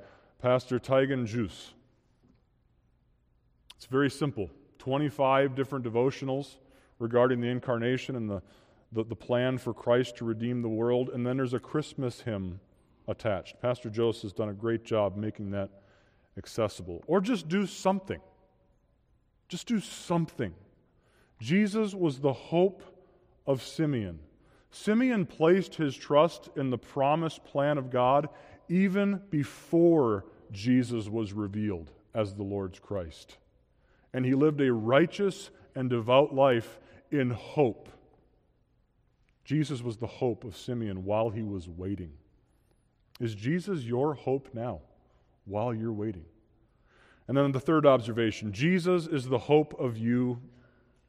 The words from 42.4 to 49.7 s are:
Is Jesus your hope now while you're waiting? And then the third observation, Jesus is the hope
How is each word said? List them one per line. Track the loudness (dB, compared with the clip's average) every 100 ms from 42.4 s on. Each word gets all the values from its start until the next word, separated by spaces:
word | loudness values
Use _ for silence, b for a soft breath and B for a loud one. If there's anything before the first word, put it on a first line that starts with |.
| _ _ _ _ _ _ _ -8
Is | -6
Jesus | -4 -2 -2 -2 -6
your | -2 -2 0
hope | -2 -2 -4 -4
now | -8 -8 -8 -14 _ _ _ _ _
while | -8 -4 -4
you're | -4 -4
waiting? | -4 -6 -8 -14 _ _ _ _ _ b b b b -2
And | 2
then | 2
the | 0
third | 2 6 6
observation, | 6 4 0 0 -2 -6
Jesus | -2 2 2 2 0 0
is | -4 -2
the | -2
hope | 4 4 4